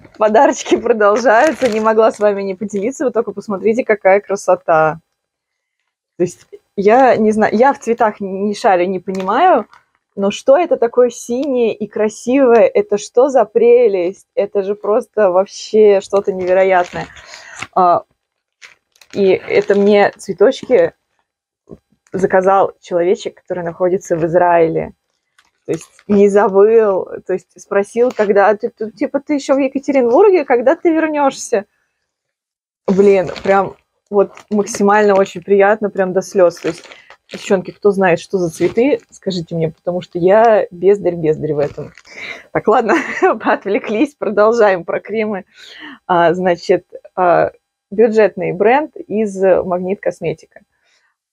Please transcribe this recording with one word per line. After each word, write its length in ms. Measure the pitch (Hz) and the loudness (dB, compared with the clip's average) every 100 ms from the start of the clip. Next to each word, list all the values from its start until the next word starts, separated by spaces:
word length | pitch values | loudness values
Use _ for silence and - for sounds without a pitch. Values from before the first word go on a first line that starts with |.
| - - | -12 -4
Подарочки 600 | 214 214 277 269 - 254 | 0 2 2 0 -2 -2
продолжаются. 920 | 220 226 208 208 226 220 311 233 254 | 0 0 2 2 2 2 2 0 -2
Не 120 | 220 | 0
могла 320 | 220 220 220 | 0 2 2
с 60 | 220 | 2
вами 220 | 208 196 | -2 -2
не 120 | 196 | -6
поделиться. 500 | 190 208 202 208 269 | -8 -8 -6 -6 -4
Вы 60 | 262 | -4
только 220 | 214 233 | -2 -6
посмотрите, 520 | 202 208 190 196 226 | -8 -8 -4 -2 -2
какая 360 | 247 214 190 202 | -2 0 2 2
красота. 800 | - 196 - 180 - 160 156 160 _ _ _ _ _ _ _ _ _ _ _ - | 0 -4 0 0 2 2 2 -2 _ _ _ _ _ _ _ _ _ _ _ -6
То 60 | |
есть 240 | 175 - _ - _ - | -6 -6 _ -20 _ -2
я 400 | 196 240 262 208 | 2 4 4 4
не 160 | 214 | 0
знаю, 240 | 214 214 208 | 0 0 2
я 160 | 214 | 2
в 80 | 220 | 0
цветах 400 | - 226 220 214 | -4 -2 -2 -2
не 340 | 196 190 208 | -10 -6 -6
шарю, 320 | 202 233 180 180 | -2 2 2 0
не 140 | 185 | -4
понимаю, 680 | 185 190 190 240 359 285 208 _ _ _ _ | -6 -8 -4 0 2 2 -2 _ _ _ _
но 160 | - 196 | -6 -4
что 260 | - - 285 | -2 2 2
это 200 | 339 262 | 2 -2
такое 340 | 233 247 247 | -2 0 0
синее 640 | 233 - 240 294 247 226 | -2 -8 -6 -4 -2 -2
и 140 | - 208 | -4 -8
красивое? 800 | 226 214 - 233 269 254 233 185 | -4 -6 -4 -2 2 4 4 4
Это 320 | - - 202 | 2 -2 -4
что 300 | - - 285 | -2 0 2
за 160 | 254 | 2
прелесть? 840 | 208 - 233 240 233 196 175 196 _ - | 0 2 4 4 4 0 -4 -8 _ -6
Это 260 | 202 202 | -4 -4
же 140 | 190 208 | -4 -6
просто 560 | 202 214 226 - 202 | -2 -4 -2 -2 0
вообще 680 | 180 196 - - 214 214 196 | 0 -2 -8 -2 4 4 4
что-то 320 | - 196 202 | 0 -2 -2
невероятное. 760 | 185 180 185 190 185 180 170 160 - - - - - - | -4 0 2 2 2 0 -8 -14 -18 -20 -20 -20 -20 -6
А, 300 | - 180 165 - _ _ _ _ _ - _ _ _ - | 0 2 0 -4 _ _ _ _ _ -20 _ _ _ -12
и 180 | 214 196 | -2 0
это 440 | 180 - - 202 | 0 0 -2 0
мне 380 | 202 202 202 196 - | 0 2 2 2 -2
цветочки 760 | - 180 208 262 - 240 165 _ _ _ _ _ _ _ - - _ _ _ | -8 0 2 0 -2 0 0 _ _ _ _ _ _ _ -20 -20 _ _ _
заказал 600 | 190 185 190 190 196 175 - | -4 0 2 2 2 0 -4
человечек, 640 | - 175 175 220 190 - | -6 -2 -2 -2 -6 -14
который 220 | - 180 | -12 -10
находится 520 | 170 165 180 190 - 170 | -8 -4 -2 -2 -4 -4
в 80 | 165 | 0
Израиле. 680 | 175 175 170 165 160 156 - _ _ _ _ _ _ - | 0 2 2 2 -2 -8 -14 _ _ _ _ _ _ -10
То 60 | |
есть 180 | 160 - _ - | -10 -10 _ -2
не 200 | 202 202 | 2 4
забыл, 800 | 202 196 190 208 226 214 185 - - - | 4 2 4 4 4 2 -2 -6 -12 -8
то 60 | |
есть 160 | 185 _ - | -8 _ -20
спросил, 520 | - 196 202 226 247 | -6 -4 -4 -2 -2
когда 400 | 254 202 208 196 | 0 0 2 2
ты, 140 | 208 233 | 0 -6
ты, 220 | - 220 | -10 -12
типа, 300 | - 285 277 | -8 -6 -6
ты 140 | - | -4
ещё 200 | 294 285 | -4 -2
в 40 | 269 | -2
Екатеринбурге, 840 | 269 277 285 269 240 269 415 370 | -2 -4 -2 0 2 4 4 4
когда 320 | 277 240 226 330 | 2 0 0 0
ты 140 | 349 | 0
вернёшься? 760 | 320 320 302 269 - - 202 202 _ _ _ _ _ _ _ _ _ _ _ - | 0 -2 0 -2 -2 -6 -6 -6 _ _ _ _ _ _ _ _ _ _ _ -4
Блин, 440 | 190 202 196 170 - | 0 2 2 -2 -6
прям 340 | 196 196 185 - _ _ - | -2 -2 -2 -8 _ _ -6
вот 220 | 202 196 - - | -2 -2 -4 -6
максимально 640 | 208 202 - 202 208 208 | -4 -4 -2 0 2 2
очень 280 | 196 190 180 | 2 0 -4
приятно, 460 | 165 196 196 214 208 | -2 2 2 0 -4
прям 240 | 196 185 | -4 -2
до 80 | 185 | -4
слёз. 360 | 185 202 175 170 | -2 0 0 0
То 120 | 160 | -8
есть, 160 | 165 - - _ - _ | -8 -16 -20 _ -20 _
девчонки, 380 | - - 196 185 | -12 -4 -4 -4
кто 220 | - 202 | -2 -2
знает, 280 | 190 190 170 | 2 0 0
что 160 | - 196 | -2 -4
за 140 | 175 | -4
цветы, 500 | - 175 226 262 269 _ | -2 -2 0 0 0 _
скажите 440 | - 196 180 160 | -12 -8 -8 -6
мне, 160 | 165 160 | -4 -6
потому 320 | - - 180 | -6 -8 -8
что 160 | 175 175 | -8 -4
я 480 | 170 214 233 208 - | 2 4 4 2 -2
бездарь-бездарь 840 | 175 180 202 175 170 156 151 151 | -2 0 0 -2 -2 -2 -2 -4
в 40 | 147 | -4
этом. 340 | 147 - 143 - _ - - - - | -4 -8 -16 -18 _ -20 -18 -18 -8
Так, 160 | 160 - | -4 0
ладно, 280 | 233 226 170 - - | 0 2 -2 -4 -2
<laughs> 180 | 370 226 | -2 -2
поотвлеклись, 720 | - - 202 214 214 214 294 | -2 -4 -2 -6 -4 -2 -4
продолжаем 720 | - 190 202 214 233 208 185 | -4 -4 0 2 4 2 0
про 160 | 165 190 | -4 -8
кремы. 460 | - 214 214 208 - _ - - 302 262 - | -6 -6 -6 -8 -12 _ -20 -20 -20 -12 -2
А, 280 | 175 170 | 2 2
значит, 500 | 180 180 170 - 180 _ - - - | 2 -2 -2 0 -2 _ -20 -12 -2
а, 360 | 180 160 156 - _ _ - | 2 2 0 -6 _ _ -8
бюджетный 640 | 202 226 220 202 185 165 | 0 2 4 2 0 -6
бренд 420 | 175 202 269 302 - | 0 2 2 -2 -12
из 460 | - 202 214 190 | -8 -6 -4 -2
"Магнит 580 | 190 170 185 180 185 202 | 0 0 -2 -6 -6 -6
Косметика". 600 | 180 180 165 156 _ _ _ _ _ _ _ _ _ | -6 -6 -8 -10 _ _ _ _ _ _ _ _ _